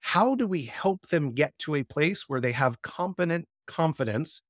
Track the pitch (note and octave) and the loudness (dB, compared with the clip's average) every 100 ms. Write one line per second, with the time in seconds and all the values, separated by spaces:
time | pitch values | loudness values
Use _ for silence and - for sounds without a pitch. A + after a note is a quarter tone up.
0 | - F3 A3+ C4 A#3 F#3 B2 - F#3+ F#3+ | 2 4 4 2 0 -2 -4 -2 -2 -2
1 | - E3+ C#3+ A#2+ D3 _ - D3 C3 - | 0 0 0 2 0 _ -4 -2 -2 0
2 | D#3 G3 - C3+ B2 A#2+ C3 A#2 - - | 0 0 -4 -2 -2 2 2 0 -12 -6
3 | F3+ F#3 E3+ E3+ E3 _ - - E3 D3+ | -6 -2 0 -2 -4 _ -18 0 0 2
4 | A#2 G#2+ D#3+ - _ | 0 -2 -4 -8 _